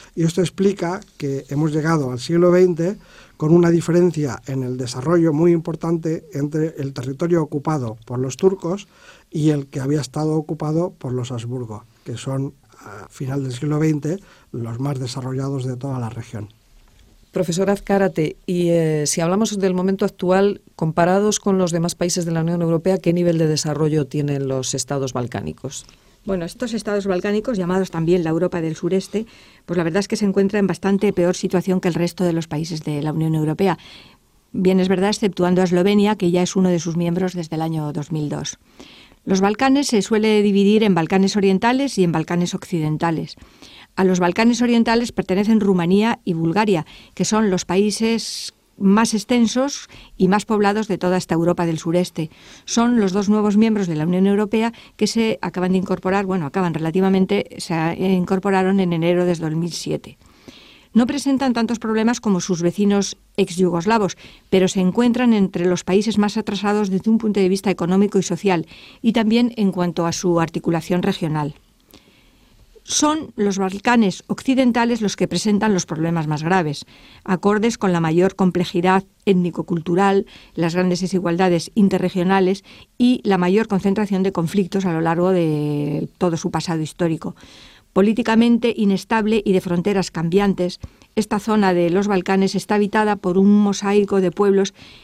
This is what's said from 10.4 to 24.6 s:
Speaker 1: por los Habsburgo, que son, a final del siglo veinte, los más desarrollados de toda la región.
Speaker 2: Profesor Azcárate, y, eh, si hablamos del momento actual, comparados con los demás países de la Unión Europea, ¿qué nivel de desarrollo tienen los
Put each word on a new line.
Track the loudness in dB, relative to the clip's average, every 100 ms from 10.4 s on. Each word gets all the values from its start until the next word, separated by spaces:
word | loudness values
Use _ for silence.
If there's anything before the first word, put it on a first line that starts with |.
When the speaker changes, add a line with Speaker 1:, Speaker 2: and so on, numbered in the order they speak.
| -4 -6 -4 -2 -2 -6
Speaker 1:
por | -8
los | -6 -6
Habsburgo, | -8 -8 -8 -10 -14 -18 _
que | -14 -10
son, | -6 -6 -6 -10 _ -20
a | -20 -20 -18
final | -12 -6 -4
del | -6
siglo | -6 -2 0
veinte, | 0 0 -4 -8 -10 -20 _
los | -10 -8 -6
más | -6 -6
desarrollados | -8 -8 -8 -6 -6 -6 -6
de | -8
toda | -8 -6
la | -8
región. | -10 -12 -12 -14 _ _ _ _ _ _ _ _
Speaker 2:
Profesor | -4 -4 -2 0
Azcárate, | 0 0 2 2 0 -4 -4
y, | -4 0 2
eh, | 2 2 0 -2
si | -2
hablamos | 0 0 0 0
del | 0
momento | 0 0 0
actual, | -2 -2 0 2 2 -2 _
comparados | -4 -2 2 2 4 2 0
con | 0 0
los | 2
demás | 0 -2
países | -2 -2 -2
de | -2
la | -2
Unión | 0 0
Europea, | 0 0 2 0
¿qué | 2
nivel | 2 2 2
de | 2
desarrollo | 0 -2 -2 0 0 0
tienen | -2 -2 -2 -2
los | -4